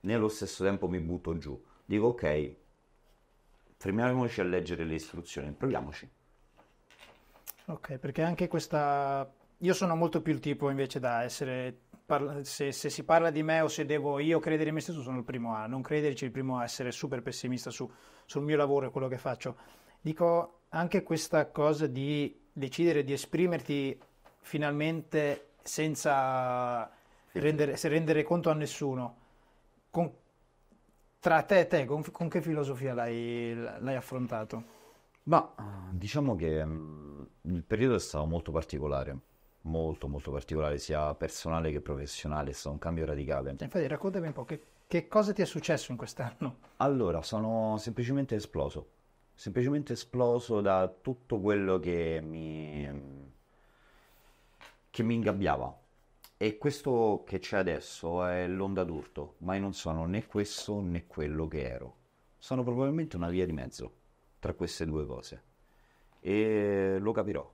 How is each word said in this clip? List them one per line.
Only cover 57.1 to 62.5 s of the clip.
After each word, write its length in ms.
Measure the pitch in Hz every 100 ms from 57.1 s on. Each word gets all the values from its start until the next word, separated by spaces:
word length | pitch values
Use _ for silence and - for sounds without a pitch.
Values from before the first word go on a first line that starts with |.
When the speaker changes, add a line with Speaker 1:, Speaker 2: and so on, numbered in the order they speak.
| 98 -
Speaker 1:
che 120 | 95
c'è 200 | - 104
adesso 680 | 92 76 - - 82 87
è 220 | 90 90 90
l'onda 360 | 95 98 95
d'urto, 500 | 90 78 - - 71 -
ma 180 | 85 98
io 40 |
non 140 | 98
sono 320 | 92 85 80 82
né 200 | 101 113
questo 540 | 104 101 - - 104
né 260 | 92 85 -
quello 420 | - 76 78 80
che 200 | 80 64
ero. 280 | 60 62 - _ _ _ _
Sono 240 | -